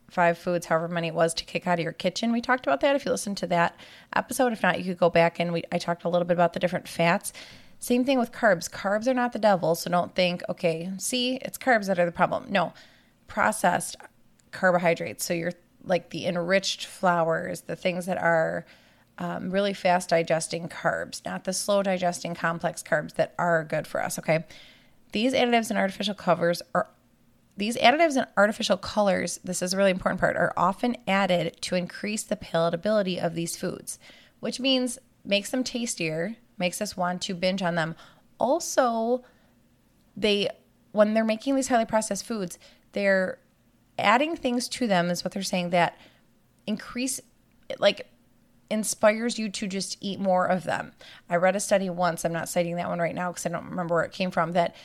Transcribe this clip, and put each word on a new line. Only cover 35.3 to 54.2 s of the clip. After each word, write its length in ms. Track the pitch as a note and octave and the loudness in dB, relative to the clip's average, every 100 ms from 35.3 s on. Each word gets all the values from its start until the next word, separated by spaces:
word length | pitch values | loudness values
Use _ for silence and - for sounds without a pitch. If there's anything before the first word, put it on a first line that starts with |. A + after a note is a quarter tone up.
| G3+ G3+ | -2 0
them 140 | C4 | -4
tastier, 720 | B3 A#3+ A#3 - D#3+ D#3+ F#3+ A3+ _ - | -4 -4 -4 -4 -4 -2 -4 -8 _ -4
makes 240 | F3+ - | -4 -4
us 140 | G#3 - | -6 -4
want 260 | F3+ F3+ | -4 -2
to 140 | - F3 | -6 -2
binge 260 | F#3 F#3 | -2 0
on 140 | F3 E3+ | 0 0
them. 200 | D#3+ - - _ _ - | -2 -6 -16 _ _ -2
Also, 840 | A#3 E4 - - B3 A3+ A3+ B3 - _ _ _ _ _ _ _ _ - | 0 0 0 2 2 2 0 -2 -4 _ _ _ _ _ _ _ _ -2
they, 320 | G#3 G3+ - - _ _ _ | 2 2 0 -6 _ _ _
when 220 | G#3 G#3 | 2 4
they're 100 | A3 | 2
making 320 | A3 A3 C4+ C4+ | 0 -2 0 0
these 120 | C4 | 2
highly 180 | A#3+ A3+ | 0 2
processed 400 | A3 G#3+ G3 - | -2 -2 -4 -6
foods, 320 | A3 F3+ - - _ _ | -6 -6 -10 -20 _ _
they're 460 | G3+ G3 F#3+ F#3 - _ _ _ _ _ - | -2 2 2 0 -6 _ _ _ _ _ 0
adding 360 | G3+ A#3 D#4 E4+ | 4 4 2 -2
things 320 | B3+ A#3+ - | -2 -2 -4
to 180 | - A#3+ | -4 2
them, 240 | F3+ F3 | 2 2
is 120 | F3 | -2
what 100 | F#3 | -4
they're 100 | G3 | -6
saying, 260 | F#3+ F#3 F3 | -4 -2 0
that 260 | F3 E3 - - _ _ _ _ _ - | 2 2 0 -18 _ _ _ _ _ -8
increase, 540 | G#3+ - A#3+ C4 - - _ _ _ - - | -8 -8 -6 -6 -6 -12 _ _ _ -16 0
like, 300 | G3+ - - _ _ _ _ _ - | 2 2 -4 _ _ _ _ _ -6
inspires 640 | G#3+ G3+ - G#3+ A3 A#3 A3+ | -4 -2 4 4 4 -2 -4
you 120 | A3 | -6
to 180 | - G3+ | -6 -6
just 300 | G3 F3+ - | -6 -6 -8
eat 200 | G3 F3+ | -8 -2
more 280 | F#3+ F3+ F3+ | 2 2 2
of 160 | F#3 | 0
them. 300 | D#3 - - - - - - | -2 -6 -6 -16 -20 -20 -4
I 60 | F3 | 2
read 220 | F#3 G3 | 2 2
a 20 | |
study 300 | - G3 F#3+ | 2 0 0
once, 340 | F3 F3 E3 | 0 -2 0
I'm 80 | E3+ | -4
not 160 | E3 - | -4 -2
citing 300 | F3+ E3+ F3 | -2 -2 -2
that 100 | F3 | -4
one 120 | F3 | -2
right 140 | E3 | -2
now 180 | D3 F3+ | -2 -6
'cause 140 | E3 F3 | -6 -6
I 40 | |
don't 200 | E3+ C3+ | -6 -6
remember 260 | E3+ F3 E3+ | -6 -2 0
where 100 | - | -2
it 80 | |
came 180 | - | -4